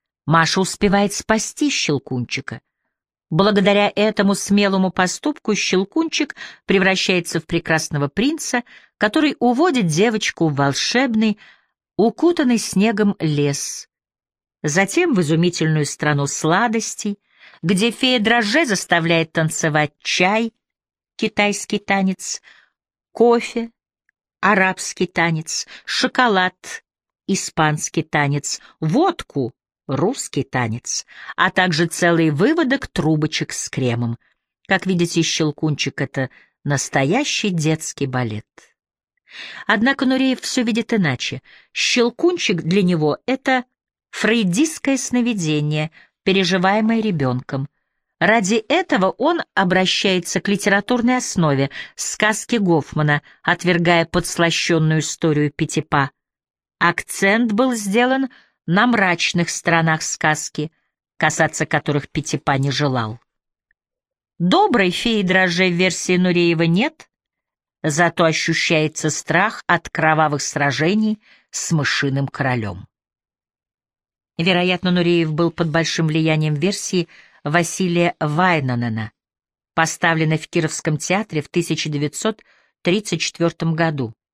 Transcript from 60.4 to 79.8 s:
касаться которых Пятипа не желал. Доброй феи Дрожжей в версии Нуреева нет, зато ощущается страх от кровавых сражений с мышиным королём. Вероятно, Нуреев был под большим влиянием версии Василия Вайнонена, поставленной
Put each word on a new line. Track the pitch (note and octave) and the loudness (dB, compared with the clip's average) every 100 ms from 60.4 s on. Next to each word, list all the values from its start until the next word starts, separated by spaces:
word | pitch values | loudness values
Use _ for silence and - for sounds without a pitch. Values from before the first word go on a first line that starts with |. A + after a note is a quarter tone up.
| - - D3+ - _ _ _ - | -4 -8 -10 -12 _ _ _ -4
касаться | D#3 - D#3 - D#3 | -2 2 0 -2 -2
которых | D3+ - D3 - | -2 -2 -4 -4
Пятипа | - C#3+ C#3+ - C3+ | -6 -4 -4 -2 -2
не | C#3 | -2
желал. | C3 D3 B2+ A2 A#2 _ _ _ _ _ _ _ _ _ _ _ - | -2 -2 -2 -4 -10 _ _ _ _ _ _ _ _ _ _ _ -2
Доброй | E3+ E4 G#4 B3+ F#3 | 2 4 4 4 2
феи | F3+ A#3+ A3 | 0 0 0
Дрожжей | F#3 F#3 F#3 E3+ F#3 | 2 2 2 2 0
в | F3 | 2
версии | F#3 F3+ - F3+ | 0 0 0 2
Нуреева | F#3 F3 E3+ E3 | 2 4 2 2
нет, | E3+ F3 C#4 - - _ _ _ _ _ _ _ | 2 2 0 -4 -18 _ _ _ _ _ _ _
зато | D#3 D3 F3 - E3 | -4 0 2 2 2
ощущается | D#3 - D#3+ - D#3+ D#3 - D#3 | 2 -2 -2 0 2 0 -2 -4
страх | - - D#3 G#3 - - | -4 -2 0 0 -2 -2
от | D#3+ - | -2 -2
кровавых | - D#3+ D#3 D#3 D3 | -2 2 2 2 0
сражений | - D3 C#3+ B2+ D#3 G#3+ G#3+ G#3+ _ _ _ | -4 -2 -2 0 0 0 0 -2 _ _ _
с | - - | -12 -2
мышиным | E3 C3+ - C#3+ C3+ C#3 | 0 0 -2 -2 -2 -2
королём. | - C3 B2 G#2+ F#2 - _ _ _ _ _ _ _ _ _ _ _ _ _ _ - | -2 -2 -2 -4 -8 -14 _ _ _ _ _ _ _ _ _ _ _ _ _ _ -4
Вероятно, | E3+ F3+ F3+ F3+ F3+ | 0 2 2 0 0
Нуреев | F3+ E3+ F3 D#3+ | 2 2 2 2
был | D3+ E3+ | 0 0
под | - E3+ | 0 0
большим | D#3+ D#3+ - D#3+ | 0 -2 0 0
влиянием | D#3 D#3+ D#3 D#3 | 2 2 2 0
версии | D3+ F3 G3+ - F#3+ D#3+ - - _ | 0 -2 -2 -2 -2 -2 -8 -20 _
Василия | D3 E3 F3 - F#3 F3 E3+ - | -2 0 0 -2 0 2 0 0
Вайнонена, | D3+ D3 F#3 E3 C3 A#2+ A#2+ A2 G#2+ - _ _ _ _ _ | -2 0 2 0 0 -2 -4 -4 -8 -12 _ _ _ _ _
поставленной | - | -2